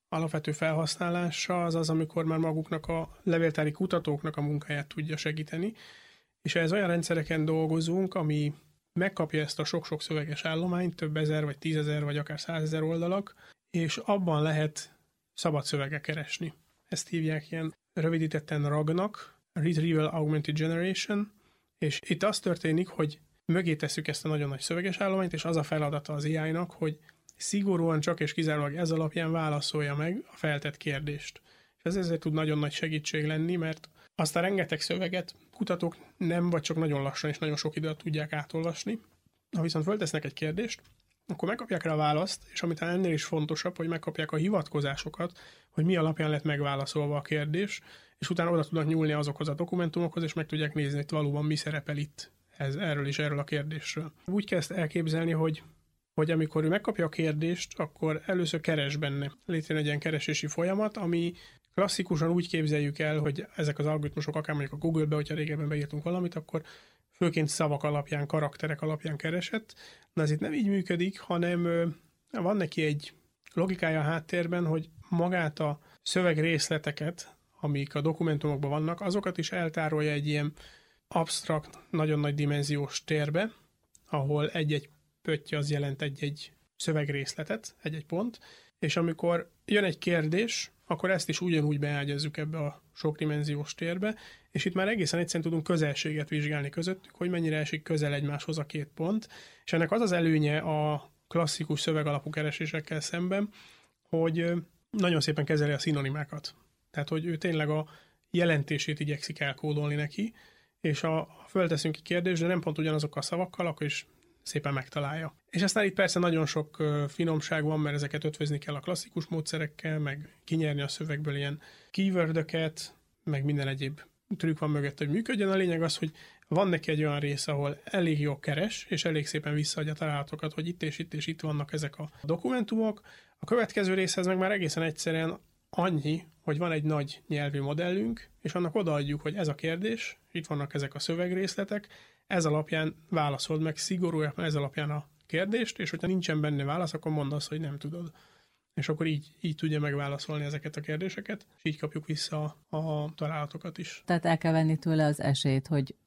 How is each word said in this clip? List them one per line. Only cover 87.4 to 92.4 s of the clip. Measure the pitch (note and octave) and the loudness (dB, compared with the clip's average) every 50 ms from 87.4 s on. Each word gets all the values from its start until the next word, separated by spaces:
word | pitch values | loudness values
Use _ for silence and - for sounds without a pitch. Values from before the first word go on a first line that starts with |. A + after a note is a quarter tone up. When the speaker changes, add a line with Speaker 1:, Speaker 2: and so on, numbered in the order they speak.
| D3+ - A3 A3+ - - - _ | -6 -6 -6 -6 -8 -14 -18 _
Speaker 1:
egy-egy | - D#3 D#3 D#3 D3+ | -8 -6 -6 -6 -6
pont, | - E3 F3+ A3+ A#3+ A3+ - - - - - - _ _ _ | -4 -2 -2 -2 -4 -6 -10 -20 -20 -20 -20 -20 _ _ _
és | E3+ D3 - | -2 0 2
amikor | E3+ E3+ E3+ E3 - - E3+ E3+ E3+ - - _ _ _ | 2 2 2 0 0 0 2 2 0 -2 -6 _ _ _
jön | - G#3 G#3 G3 | 2 2 4 4
egy | F3+ D3+ | 2 0
kérdés, | - - F3+ F3 E3 D#3 D#3 E3 F#3+ A#3 A3+ - - - - _ _ _ | -2 0 2 2 2 2 2 2 0 0 0 -2 -6 -8 -10 _ _ _
akkor | - E3+ D#3 - F#3 | -4 -2 0 2 2
ezt | F#3+ F3 - - | 2 2 0 -2
is | E3 - | -2 -2
ugyanúgy | F3+ F3+ E3 D#3 D3 D3 D3 C#3+ | 0 2 4 4 4 4 2 2
beágyazzuk | D3 D3 D3 C#3+ C#3+ C#3+ C#3+ C#3+ D3+ D3+ - | 0 0 0 0 -2 -2 -2 -2 -2 -4 -4
ebbe | - | -4